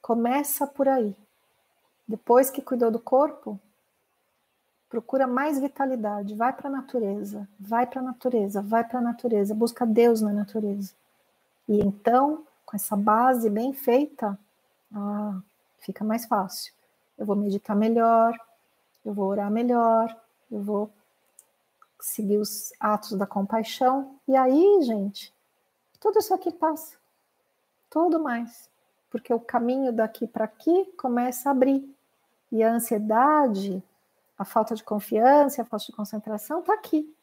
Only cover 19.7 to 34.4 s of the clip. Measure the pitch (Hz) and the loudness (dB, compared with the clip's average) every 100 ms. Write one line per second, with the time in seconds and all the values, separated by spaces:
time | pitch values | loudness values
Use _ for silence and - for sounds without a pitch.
19.7 | 240 226 226 226 226 _ _ _ 214 202 | 2 4 4 0 -6 _ _ _ -10 -4
20.7 | 202 214 _ _ _ _ - _ _ _ | -4 -4 _ _ _ _ -20 _ _ _
21.7 | _ _ _ - - 202 208 208 - - | _ _ _ -10 -6 0 0 0 -8 -14
22.7 | - 214 208 214 196 196 208 202 220 220 | -4 -2 -2 -4 -6 -4 -4 -2 -2 -4
23.7 | - 254 269 277 - - 262 254 277 392 | 0 2 2 -4 -12 0 2 4 6 6
24.7 | 403 254 220 196 196 - _ _ _ _ | 6 4 -2 -4 -8 -18 _ _ _ _
25.7 | _ _ _ 440 427 - 370 359 - 320 | _ _ _ 0 0 0 -2 -2 -2 -4
26.7 | 311 - - _ _ _ _ _ _ _ | -2 -10 -20 _ _ _ _ _ _ _
27.7 | _ _ 302 349 320 302 233 233 - - | _ _ 0 2 2 0 -4 -6 -14 -20
28.7 | _ _ _ _ 220 - 233 233 240 240 | _ _ _ _ -10 -2 -4 0 -2 0
29.7 | 262 262 226 220 - 233 - 220 _ - | 0 0 0 -2 -2 -8 -4 -6 _ 2
30.7 | 359 381 - 254 240 247 247 277 269 262 | 2 2 -6 -2 -2 -2 -2 0 2 4
31.7 | 269 269 _ _ _ _ _ _ 220 226 | 2 -2 _ _ _ _ _ _ 2 2
32.7 | 233 233 214 214 220 277 302 269 196 196 | 2 -2 -2 0 4 4 4 2 0 -4
33.7 | 190 - _ _ _ _ _ | -6 -10 _ _ _ _ _